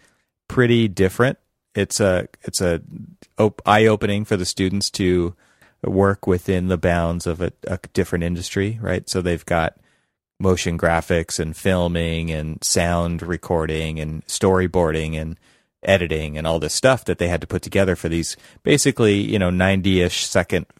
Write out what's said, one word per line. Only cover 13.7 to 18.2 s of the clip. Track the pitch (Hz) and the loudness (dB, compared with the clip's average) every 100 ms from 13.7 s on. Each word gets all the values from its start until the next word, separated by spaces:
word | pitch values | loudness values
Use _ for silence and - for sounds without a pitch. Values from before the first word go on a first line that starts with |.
| 78 80 78 | -2 -4 -6
and | 78 78 - | -8 -8 -10
storyboarding | - 101 92 92 90 82 80 78 78 | 0 2 4 2 2 2 0 -2 -4
and | 78 82 _ _ _ _ | -6 -10 _ _ _ _
editing | - 98 85 78 78 76 | 2 2 2 -2 -4 -4
and | 80 | -2
all | 82 | 0
this | 78 | -2
stuff | - 127 131 - | 2 2 2 0
that | 87 | -2
they | 87 | 0
had | 82 | 0
to | - | -2
put | 92 | -6
together | - 98 95 87 | -2 0 2 0
for | 82 | -2
these | 82 | -2